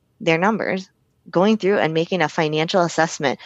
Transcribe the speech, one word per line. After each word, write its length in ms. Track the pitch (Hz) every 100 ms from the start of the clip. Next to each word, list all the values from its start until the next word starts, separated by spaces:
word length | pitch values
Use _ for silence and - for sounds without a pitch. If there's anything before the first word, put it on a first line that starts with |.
| _ -
their 180 | 165 165
numbers, 500 | 196 214 - 190 185 _ _ _ -
going 300 | 170 202 220
through 200 | 185 208
and 140 | 156
making 300 | 160 170 185
a 60 | 151
financial 520 | - 156 156 160 196
assessment 560 | 170 - 160 - 139 127